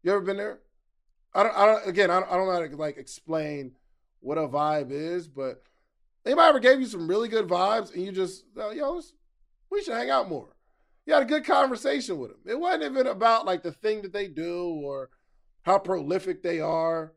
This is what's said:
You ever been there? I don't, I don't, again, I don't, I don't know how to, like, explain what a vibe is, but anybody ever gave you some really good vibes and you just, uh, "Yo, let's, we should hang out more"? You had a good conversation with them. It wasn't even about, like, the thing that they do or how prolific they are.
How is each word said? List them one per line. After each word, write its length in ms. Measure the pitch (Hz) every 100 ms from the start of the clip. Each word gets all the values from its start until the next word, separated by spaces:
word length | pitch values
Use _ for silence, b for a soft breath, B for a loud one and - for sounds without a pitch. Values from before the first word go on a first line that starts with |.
You 80 | 175
ever 100 | 202
been 160 | 185 196
there? 220 | 208 - _ _ _ _ _ _ _
I 100 | -
don't, 140 | 214 202
I 80 |
don't, 220 | 208 214 190
again, 240 | 180 185
I 80 | 185
don't, 120 | 185
I 40 |
don't 120 | 180 190
know 60 |
how 140 | 175 160
to, 80 |
like, 220 | 147 151 139
explain 720 | - - - 160 151 147 131 123 _ _ _ _
what 180 | 131 156
a 100 | 147
vibe 440 | 143 151 151 131
is, 360 | 143 160 175 160
but 360 | 135 131 - _ _ _ _ _ _
anybody 240 | 220 302 330
ever 100 | 277
gave 200 | 247 269
you 60 |
some 220 | 240 196 165
really 200 | 202 233
good 200 | 220 185
vibes 460 | 175 190 220 202
and 100 | 175
you 80 | 190
just, 340 | 190 185 - _ -
uh, 120 | 214
"Yo, 240 | 240 285
let's, 200 | 349 - _ _ _ _ _ _
we 140 | 415
should 120 | 349
hang 140 | 233 247
out 200 | 269 196
more"? 260 | 143 - _ _ _ _ _
You 80 | -
had 100 | 302
a 40 | 247
good 180 | 302
conversation 720 | - 277 269 233 - 277 226 165
with 140 | 123
them. 80 | -
It 140 | 190 247
wasn't 240 | 349 330
even 240 | 294 262 254
about, 380 | 196 226 226
like, 180 | 196 180
the 80 | 175
thing 300 | 160 214 214
that 100 | 196
they 140 | 208 202
do 380 | 147 170 175 175 156
or 260 | 143 139 131 _ _ _ _ _
how 140 | 170 196
prolific 640 | 190 185 147 185 185 170
they 180 | 175 165
are. 540 | 156 165 165 165 160